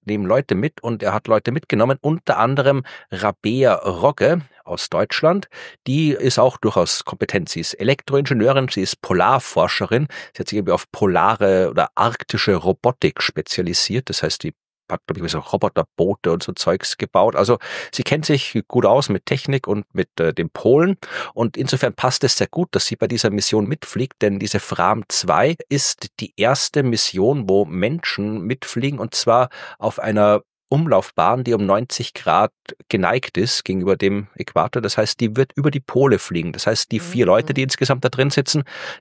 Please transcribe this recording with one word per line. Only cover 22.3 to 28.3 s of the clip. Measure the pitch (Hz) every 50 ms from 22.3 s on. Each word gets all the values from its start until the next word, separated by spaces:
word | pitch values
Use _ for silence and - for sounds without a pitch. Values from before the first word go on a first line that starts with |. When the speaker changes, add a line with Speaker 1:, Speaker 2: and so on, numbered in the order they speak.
| -
Speaker 1:
sehr | - 101
gut, | - - 165 180 -
dass | - 98 -
sie | - -
bei | - 113
dieser | 110 120 107 - 107
Mission | 101 104 - - 110 107 104
mitfliegt, | 98 156 - - - - 104 131 - - -
denn | 110 104 101 95
diese | 107 101 - 101
Fram | - - - - 87 95 110 117 101 -
zwei | - - - 87 76 87 117 151 170 - -
ist | - 143 139 - - - - - - _ -
die | 107 - _
erste | - 101 120 139 - - - - 147 135
Mission, | 123 113 104 - - - 92 98 120 147 139 104 95
wo | 95 101 101
Menschen | 73 85 90 95 120 160 175 - - - - 101 104